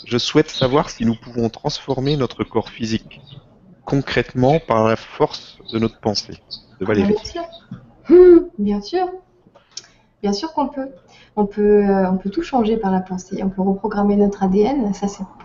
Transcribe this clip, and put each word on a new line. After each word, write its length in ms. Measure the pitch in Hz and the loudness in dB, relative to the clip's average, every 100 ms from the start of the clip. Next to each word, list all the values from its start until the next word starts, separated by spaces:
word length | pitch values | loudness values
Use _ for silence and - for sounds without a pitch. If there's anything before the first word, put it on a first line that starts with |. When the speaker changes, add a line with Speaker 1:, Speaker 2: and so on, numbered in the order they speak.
| - | -6
Speaker 1:
Je 120 | 120 | -4
souhaite 320 | - 151 156 | 0 0 0
savoir 400 | - 131 139 156 | 0 0 0 -2
si 160 | - 113 | -4 -4
nous 100 | 113 | -4
pouvons 320 | - 120 117 | -6 -4 -4
transformer 680 | - 147 - - 127 135 151 | -4 -8 -8 -6 -4 -2 -2
notre 260 | 123 - | -2 -4
corps 240 | - 113 - | -4 -4 -6
physique 540 | - 110 110 - - - - - _ - - - | -8 -4 -4 -6 -20 -20 -20 -20 _ -20 -16 -4
concrètement 720 | 139 - - 117 127 127 160 | -4 -2 -2 -2 0 2 2
par 260 | - 113 110 | 2 2 2
la 120 | 110 | 0
force 600 | - - 151 - - - - | -4 -4 -4 -4 -18 -20 -8
de 80 | 113 | -2
notre 220 | 113 - | -2 -4
pensée. 360 | 113 101 - 90 - - _ - | -6 -6 -8 -18 -20 -20 _ -10
De 40 | 190 | -2
Valérie. 300 | 214 202 415 | 0 2 0
Speaker 2:
Ah, 60 | |
bien 80 | - | -4
sûr. 120 | 339 339 - - - - _ - | -12 -12 -16 -20 -20 -20 _ 4
Hmm, 300 | 349 359 339 - - | 8 10 8 6 -4
bien 240 | 208 208 | -2 -2
sûr. 240 | - 349 359 370 _ _ _ _ _ - - _ _ _ | -4 -4 -4 -6 _ _ _ _ _ -20 -20 _ _ _
Bien 120 | 202 | -4
sûr 180 | 202 320 | -4 -4
qu'on 160 | - 269 | -4 -4
peut. 220 | - 262 - _ - - - | -6 -10 -12 _ -20 -12 -4
On 80 | 202 | -4
peut, 400 | 208 208 208 202 | 0 4 4 4
euh, 240 | 196 185 | 2 2
on 60 | 190 | 0
peut 120 | 202 | -4
tout 140 | 330 | -6
changer 320 | 339 262 214 220 | -2 0 0 0
par 160 | 196 | 0
la 80 | 190 | -2
pensée. 420 | 185 185 - - | -2 -10 -10 -6
On 80 | 196 | -6
peut 120 | - | -2
reprogrammer 560 | 190 196 214 202 202 202 | -2 -2 -4 -2 0 2
notre 260 | 202 - | 2 2
A 60 | 190 | 0
D 100 | 196 | 2
N. 340 | 214 285 208 | 2 0 -2
Ça, 140 | 196 202 | -4 -6
c'est 160 | - 196 - | -8 -14 -12